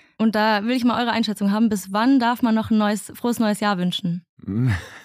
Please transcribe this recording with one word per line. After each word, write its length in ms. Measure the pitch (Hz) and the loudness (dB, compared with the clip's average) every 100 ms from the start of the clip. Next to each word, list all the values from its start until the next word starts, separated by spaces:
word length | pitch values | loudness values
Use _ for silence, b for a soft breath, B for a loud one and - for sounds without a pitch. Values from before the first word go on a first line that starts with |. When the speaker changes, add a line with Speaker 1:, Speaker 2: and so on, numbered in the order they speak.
| b - | b -2
Speaker 1:
und 160 | 220 | 0
da 300 | 208 214 208 | 2 2 2
will 80 | 220 | 0
ich 120 | 254 | 0
mal 160 | 240 226 | 0 0
eure 120 | 240 | 0
Einschätzung 400 | 220 220 202 202 | 0 -2 -2 0
haben, 160 | 208 226 | 2 0
bis 240 | 202 190 | 0 -4
wann 260 | 196 240 277 | 0 2 4
darf 240 | 233 247 | 2 2
man 100 | 240 | 2
noch 160 | 220 220 | 0 2
ein 60 | 220 | 2
neues, 340 | 208 208 - | 2 0 -6
frohes 240 | - 240 226 | -6 -4 0
neues 220 | 214 208 | 0 0
Jahr 180 | 208 190 | 0 0
wünschen? 440 | 180 - 175 170 - _ | -2 -2 -4 -6 -8 _
Speaker 2:
<laughs> 320 | - 104 127 92 B B | -6 0 0 0 B B